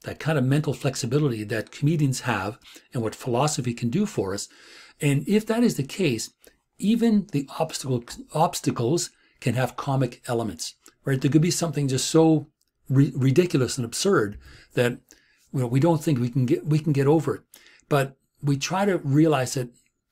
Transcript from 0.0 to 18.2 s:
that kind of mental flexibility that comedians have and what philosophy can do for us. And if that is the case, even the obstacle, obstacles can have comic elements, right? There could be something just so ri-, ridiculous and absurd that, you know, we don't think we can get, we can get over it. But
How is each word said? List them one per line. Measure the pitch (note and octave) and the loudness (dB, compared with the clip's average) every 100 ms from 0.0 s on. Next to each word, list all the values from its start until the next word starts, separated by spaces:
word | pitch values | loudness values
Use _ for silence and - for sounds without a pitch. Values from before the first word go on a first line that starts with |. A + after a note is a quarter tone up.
that | - - | -14 -8
kind | D3 D#3 | -2 0
of | |
mental | B2+ C#3+ D3 | 2 0 0
flexibility | A#2+ C#3+ - A#2 C#3+ D3+ A2 | -4 -4 -4 -2 0 0 -2
that | G#2 A2 - | -4 -4 -6
comedians | - C#3+ D#3+ C#3+ B2 | -2 0 2 0 0
have | B2+ G#2 G2 A2+ - - - | -2 -2 -4 -8 -16 -20 -10
and | B2+ | -4
what | A2 - | -4 -4
philosophy | - A#2+ D3+ D3+ A#2+ | -2 0 0 0 -4
can | A#2 A#2+ | -4 -2
do | A2+ G#2+ | 0 -2
for | - G2 | -2 -4
us. | G2 - - - - - _ | -6 -10 -16 -20 -20 -20 _
And | D3+ C#3 - | 0 0 2
if | G#3 G#3+ | 0 2
that | A3 | 2
is | A#3+ | 2
the | D3+ | 2
case, | C3+ - E3+ A2 - - - _ _ - | -4 -2 -2 -2 -6 -14 -20 _ _ -4
even | F#3+ A#3 A#3 G#3 - | 0 2 4 2 0
the | C#3+ C#3 - | -4 -4 -4
obstacle, | D#3+ - C3 B2 A#2+ - - | -6 -6 -4 -4 -4 -14 -6
obstacles | D3+ F3 - - A#2+ A#2 E3+ - _ _ _ | 0 0 0 -4 -2 0 0 -2 _ _ _
can | C3+ | -4
have | A#2 B2+ | -2 -2
comic | - - C3+ C3+ - - | -4 -4 -2 -2 -4 -6
elements, | A#2 A2 E2+ - - _ _ - | -4 -4 -8 -12 -14 _ _ -4
right? | C3 | -2
There | C#3+ | 2
could | D#3 | 2
be | F3 | 2
something | - E3 D3 C#3 | 0 -4 -2 -2
just | C3 - | -2 2
so | D#3+ D#3+ D#3 C3+ _ _ _ - | 4 6 4 0 _ _ _ 0
ri-, | C3+ D3+ C#3+ | 2 4 2
ridiculous | C3 C3 F3+ C#3+ A#2 - | 2 4 2 2 0 -2
and | A#2 | -6
absurd | - G3 F3 G#2 G#2 - - - | -4 0 2 0 -4 -18 -20 -6
that, | - A#2+ B2 _ - _ _ _ | 0 0 -2 _ -20 _ _ _
you | C#3 | -6
know, | B2 | -2
we | C3 | 2
don't | E3+ D#3 | 4 2
think | - C3 | 2 0
we | A#2+ | 0
can | C3+ | 0
get, | B2 E3 - | 0 0 0
we | D3+ | 0
can | D#3 | 0
get | C#3 C#3 | 2 4
over | D#3+ C#3+ G2+ | 2 2 -4
it. | - - - _ - | -10 -20 -20 _ -2
But | C#3+ C3+ - | 0 0 -6